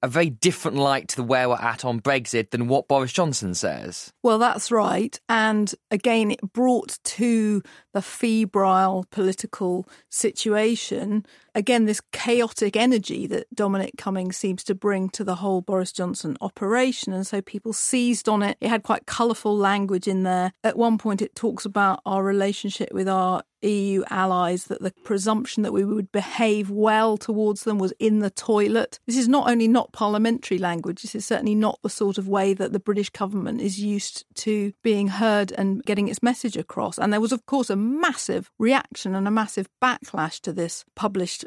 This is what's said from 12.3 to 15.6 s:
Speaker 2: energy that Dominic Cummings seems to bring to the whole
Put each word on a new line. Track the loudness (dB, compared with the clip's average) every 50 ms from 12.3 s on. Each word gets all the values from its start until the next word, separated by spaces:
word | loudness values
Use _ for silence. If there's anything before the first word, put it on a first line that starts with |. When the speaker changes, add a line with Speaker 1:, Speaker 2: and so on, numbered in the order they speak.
| 2 4 2 0 0 -2 0 0 2
Speaker 2:
energy | 4 4 4 4 4 2 -2 -6 -6 -4
that | -4 -4 -4 -6 -6 -4
Dominic | -2 0 0 0 0 -2 -4 -8
Cummings | -8 -6 -4 -2 -2 -2 -4 -4
seems | -4 -4 -4 -4 -4 -4
to | -4 -4
bring | -2 0 0 0 0 -2 -2
to | -4 -4 -4
the | -4 -4
whole | -4 -2 -2 -2 -2